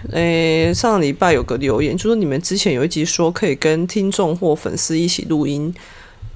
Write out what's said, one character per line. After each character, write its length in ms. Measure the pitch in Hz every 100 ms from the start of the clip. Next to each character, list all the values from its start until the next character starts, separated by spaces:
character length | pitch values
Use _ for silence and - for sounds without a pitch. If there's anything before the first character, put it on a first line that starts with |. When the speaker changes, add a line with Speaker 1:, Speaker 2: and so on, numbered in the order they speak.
| -
Speaker 1:
对。 560 | 170 170 165 165 160 165
Speaker 2:
哎， 40 |
上 280 | 180 240 208
礼 120 | 147
拜 180 | 139 180
有 100 | 143
个 140 | - 127
留 240 | 139 113
言， 140 | 147 180
就 80 |
说 100 | 214
你 120 | 226 175
们 140 | 135
之 160 | - 190
前 160 | 202
有 100 | 127
一 40 | 151
集 160 | 160 156
说 260 | - 170
可 160 | 175 196
以 80 | 135
跟 320 | 156 160 175
听 240 | 214 196
众 240 | 196 180 175
或 180 | 180
粉 240 | 156 - -
丝 220 | - 160
一 80 | 170
起 180 | - -
录 200 | 156 143
音， 260 | 143 151 180 - - - - -